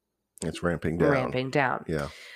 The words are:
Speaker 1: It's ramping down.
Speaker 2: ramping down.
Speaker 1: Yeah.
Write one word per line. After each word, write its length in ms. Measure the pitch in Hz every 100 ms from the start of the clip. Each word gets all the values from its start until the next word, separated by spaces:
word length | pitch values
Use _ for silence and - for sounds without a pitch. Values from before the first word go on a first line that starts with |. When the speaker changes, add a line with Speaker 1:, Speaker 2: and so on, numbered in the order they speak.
| _ _ _ -
Speaker 1:
It's 200 | 82 -
ramping 340 | 85 82 85 82
down. 140 | 78
Speaker 2:
ramping 400 | 131 127 127 131
down. 340 | 147 131 - -
Speaker 1:
Yeah. 220 | 78 - - -